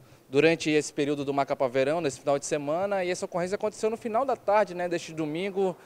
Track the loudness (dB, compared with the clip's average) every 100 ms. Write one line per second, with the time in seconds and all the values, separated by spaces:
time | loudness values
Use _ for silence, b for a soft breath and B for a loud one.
0 | b b -2 4 4 4 2 2 0 -2
1 | -2 0 -2 -2 -2 0 0 2 2 0
2 | -2 -4 -2 -2 0 -4 -2 -2 0 0
3 | 0 -2 -4 -4 -2 -2 -4 -2 -2 -2
4 | -2 -2 0 -2 2 4 4 0 -2 -2
5 | -4 -6 -4 -2 -4 0 0 -2